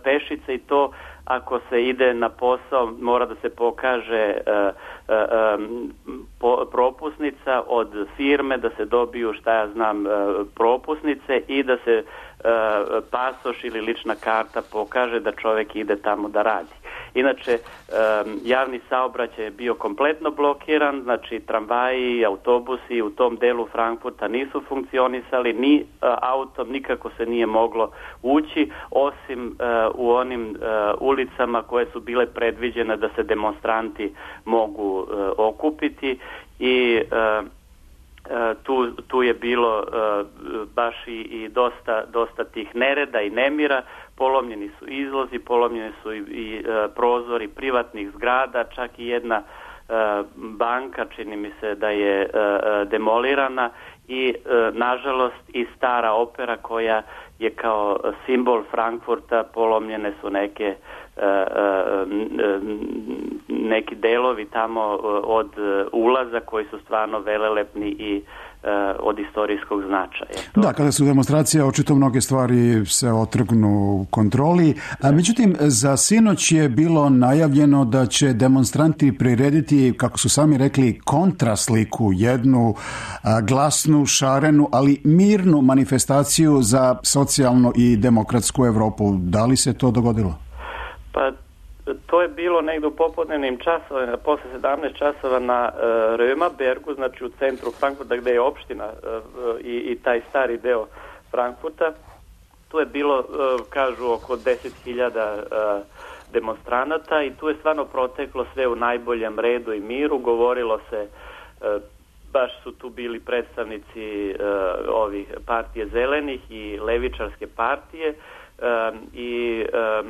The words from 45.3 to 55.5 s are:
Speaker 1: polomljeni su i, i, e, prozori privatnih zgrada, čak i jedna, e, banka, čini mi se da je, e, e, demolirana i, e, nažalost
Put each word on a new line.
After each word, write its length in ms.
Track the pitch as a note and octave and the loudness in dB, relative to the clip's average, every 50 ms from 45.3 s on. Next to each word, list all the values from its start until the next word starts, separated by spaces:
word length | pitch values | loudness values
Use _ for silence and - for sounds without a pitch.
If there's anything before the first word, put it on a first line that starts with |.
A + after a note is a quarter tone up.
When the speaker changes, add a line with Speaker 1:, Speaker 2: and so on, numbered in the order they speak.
| B2+ A2+ | -8 -10
Speaker 1:
polomljeni 520 | - - B2 A#2+ A#2+ A#2 A#2 A2+ A2 G#2+ G#2 - - | -4 -2 0 2 2 0 -2 -6 -8 -10 -12 -12 -12
su 100 | A2 A2 | -10 -10
i, 40 | |
i, 460 | G#2+ G2+ - - A#2+ A2+ G#2+ A2 G#2+ - | -10 -10 -12 -12 -12 -10 -10 -10 -8 -6
e, 220 | A#2 A2+ G#2+ G#2 G#2 - | -4 -2 -2 -2 -2 -2
prozori 520 | - A#2+ A#2+ A#2+ B2 A#2+ A#2+ A#2+ A#2 G#2+ | 0 0 2 2 0 -2 -4 -4 -6 -6
privatnih 640 | G2+ - - C3+ C3+ B2+ B2 A#2 - - G#2+ G2 G2+ | -8 -10 -8 -4 -2 -2 -2 -2 -4 -8 -10 -10 -10
zgrada, 520 | G2+ - A#2 A#2+ B2+ C3 C3+ B2+ B2+ A#2+ A2+ | -10 -6 -2 0 0 0 -2 -2 -4 -6 -6
čak 360 | - - B2+ B2 A2+ - - | -6 -8 -10 -12 -10 -12 -12
i 80 | A#2+ | -6
jedna, 340 | A#2+ A#2+ A#2+ A#2+ A#2 A2+ G#2+ G#2 - - - - - - - - - | -6 -4 -4 -2 -2 -4 -4 -4 -8 -16 -20 -20 -20 -20 -20 -10 -6
e, 40 | A2+ A2+ A2 G#2 G#2 G2+ G2+ G2+ - | -2 -2 0 0 -2 -2 -4 -8 -12
banka, 720 | - B2 A2 A2 G#2 A#2 A#2 B2 B2+ C3+ B2+ - - A2 G2 - | -16 -14 -10 -6 -4 -2 -2 -2 -4 -6 -8 -8 -8 -10 -8 -10
čini 200 | - G#2+ G#2 G#2+ | -12 -12 -10 -10
mi 140 | G#2 G#2 G2+ - - | -10 -10 -10 -10 -8
se 160 | A2 G#2+ G#2 | -8 -6 -4
da 140 | G2+ A2 G#2+ | -4 -2 -2
je, 320 | G#2 G2+ G2+ G2+ G2 G2 | 0 0 0 0 0 0
e, 60 | G2 - - | -2 0 0
e, 520 | G#2+ G#2 G#2 G2+ - - G#2+ G#2+ G#2 G#2 | 0 2 2 0 0 0 0 0 0 0
demolirana 840 | G2+ A2 A2 A2 A2 A2 A#2 B2 C3+ C#3 C#3 C3+ C3 B2+ C3 B2 A#2 - - - - - - _ | -2 -2 0 2 2 2 2 2 2 0 0 0 -2 -2 -2 -4 -4 -6 -12 -20 -20 -20 -20 _
i, 280 | - B2+ C3 C3 B2+ A2+ - - | -8 -4 -2 -2 -2 -2 -4 -2
e, 260 | - B2 A#2 A2+ A2 G2+ | 0 2 2 2 2 0
nažalost 720 | A#2 A#2+ B2 B2+ B2 C#3 C#3 C3 B2+ B2+ A#2+ - - - - | 0 0 0 -2 -2 -2 -2 0 0 0 -2 -2 -8 -14 -8